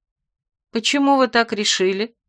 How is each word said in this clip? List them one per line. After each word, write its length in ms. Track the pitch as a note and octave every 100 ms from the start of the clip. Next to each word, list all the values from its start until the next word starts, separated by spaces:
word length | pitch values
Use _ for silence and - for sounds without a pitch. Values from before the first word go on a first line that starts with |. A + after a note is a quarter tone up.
| _ _ _ _ _ _ _
«Почему 460 | A3+ A3 C#4+ C#4 C#4
вы 100 | B3+
так 240 | A#3+ A#3
решили?» 640 | G#3 G#3 - F#3+ F#3+ A3+ _